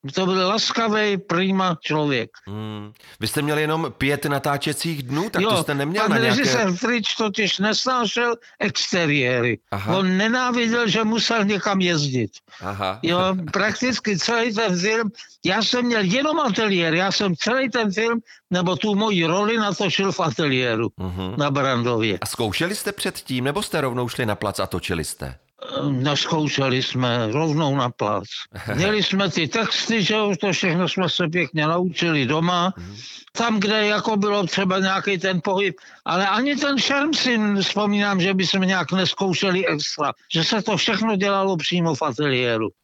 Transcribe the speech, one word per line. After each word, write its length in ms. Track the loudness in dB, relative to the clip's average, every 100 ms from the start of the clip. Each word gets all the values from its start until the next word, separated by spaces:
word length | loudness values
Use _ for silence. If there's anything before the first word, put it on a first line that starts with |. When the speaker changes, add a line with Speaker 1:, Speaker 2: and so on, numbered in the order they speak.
| -6
Speaker 1:
To 120 | -2 0
byl 220 | 2 2
laskavej, 680 | 0 0 0 0 2 2 0
prima 580 | -2 0 2 2 0 -2
člověk. 500 | -2 0 0 0 -4 -12 -10
Speaker 2:
Hmm. 460 | -8 -8 -8 -12 -16 -20 -6
Vy 60 | -4
jste 160 | -2
měli 180 | 0 0
jenom 320 | 0 0 -2 -2
pět 260 | -2 0
natáčecích 760 | 0 -2 0 -2 -2 -4 -4 -4
dnů, 280 | -4 -4 -2
tak 120 | 0
to 60 | 2
Speaker 1:
Jo, 80 | 0
Speaker 2:
jste 120 | 0
neměl 280 | -2 -2 0
Speaker 1:
pan 80 | 2
Speaker 2:
na 80 | 2
nějaké 200 | 2 2
Speaker 1:
režisér 320 | 2 2 0
Fritsch 440 | 0 0 0 -2 -2
totiž 420 | -2 0 -2 0
nesnášel 760 | 0 0 0 0 0 0 0 -2 -8 -6
exteriéry. 1000 | -4 -2 -2 0 2 2 2 2 0 -2 _
Speaker 2:
Aha. 260 | -6 0 2
Speaker 1:
On 200 | 2 2
nenáviděl, 720 | 2 2 0 0 0 2 2
že 160 | 2
musel 400 | 2 0 2 2
někam 360 | 2 0 0 2
jezdit. 500 | 2 2 0 0 -2 -6 _ -12
Speaker 2:
Aha. 380 | -10 -4 -4 -2
Speaker 1:
Jo, 160 | 0 2 2 0 -2
prakticky 680 | -2 0 0 -2 -2 -2 -2
celý 360 | 0 0 0
ten 240 | 0 0 0
film, 300 | 0 0 -2 -6 -20 -6
já 180 | -2 0
jsem 220 | 0 0
měl 160 | 2 2
jenom 360 | 2 2 2 2
ateliér, 540 | 0 2 2 2 2
já 180 | 2 2
jsem 200 | 0 0 0
celý 340 | 0 0 0
ten 220 | 0 -2
film, 280 | 0 0 -2 -6 -20 _
nebo 260 | 0 0 0
tu 180 | 0
moji 300 | 2 2 2
roli 320 | 2 2 2 0
natočil 560 | 0 -2 -2 0 -2
v 80 | 0
ateliéru 680 | -2 0 0 2 0 0 -2 -4
Speaker 2:
Mhm. 340 | -8 -4 -6 -2
Speaker 1:
na 140 | 0
Brandově. 680 | 2 0 0 0 0 0 -2
Speaker 2:
A 60 | -4
zkoušeli 480 | -2 -2 0 -2
jste 180 | -2 -6
předtím, 520 | -4 -6 -6 -6 -2
nebo 180 | -2 -2
jste 180 | -2 -2
rovnou 280 | -2 -2 -4
šli 180 | -2 -2
na 80 |
plac 240 | 0 -2 -2
a 80 | -2
točili 380 | -4 -2 -4
jste? 300 | -4 -6 -10 -12 _ _ -8 -4 -2
Speaker 1:
Naskoušeli 920 | 0 0 0 0 0 0 0 0 0
jsme 460 | -2 -2 0 0 0
rovnou 440 | 0 0 2 0 0
na 140 | -2
plac. 340 | -2 -2 -2 -4 -12 -12
Speaker 2:
<laughs> 220 | -12 -4
Speaker 1:
Měli 280 | 0 2 2
jsme 280 | 0 0 0
ty 180 | 0 -2
texty, 540 | 0 -2 -2 0 0
že 120 | 2
jo, 180 | 2 0 0
to 120 | 0
všechno 360 | 0 0 0 0
jsme 200 | 0 0
se 200 | 0 0
pěkně 380 | 0 -2 0 0
naučili 600 | 2 0 0 0 2 2
doma. 460 | 2 2 2 0 -2
Speaker 2:
Mhm. 200 | -12 -14 -16 -18 -14
Speaker 1:
Tam, 280 | -2 0 2
kde 260 | 2 2 2
jako 300 | 2 0 0
bylo 300 | 2 2 0
třeba 320 | 0 2 2
nějaký 400 | 2 0 0 0
ten 220 | 0 0
pohyb. 300 | 0 0 0 -2 -18 -12
Ale 240 | -2 0 2
ani 280 | 2 2 0
ten 220 | 0 2
šerm 360 | 2 2 2
si 240 | 0 2 2 2 2
vzpomínám, 600 | 0 0 2 2 2 2
že 140 | 2
by 120 | 2 0
jsme 200 | 2 2
nějak 260 | 0 0
neskoušeli 720 | 0 0 0 0 0 2 2 0
extra. 460 | -2 -4 -2 -4 -4 _
Že 120 | -2
se 180 | 0 0
to 140 | 0 0
všechno 400 | 0 0 0 2
dělalo 400 | 2 2 2 0
přímo 380 | 0 0 0
v 80 | 0
ateliéru. 640 | -2 0 0 2 2 0 -2 -4